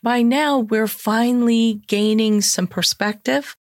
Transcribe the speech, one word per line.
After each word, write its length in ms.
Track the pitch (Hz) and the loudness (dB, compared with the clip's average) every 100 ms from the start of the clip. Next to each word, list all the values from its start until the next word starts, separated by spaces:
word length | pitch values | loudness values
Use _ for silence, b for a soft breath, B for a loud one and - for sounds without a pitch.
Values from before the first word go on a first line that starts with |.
By 200 | 233 240 | 0 2
now, 380 | 233 262 302 277 | 2 2 0 0
we're 260 | 220 220 220 | 0 0 -2
finally 960 | - - 220 240 247 233 233 226 214 - | -4 -2 0 0 2 2 2 2 -2 -4
gaining 540 | 202 214 220 220 208 | -2 0 2 2 0
some 260 | 202 - 185 | 0 -2 -4
perspective. 880 | - 170 - 208 208 - 269 285 - | -2 -4 -2 -4 -4 -2 -2 -4 -18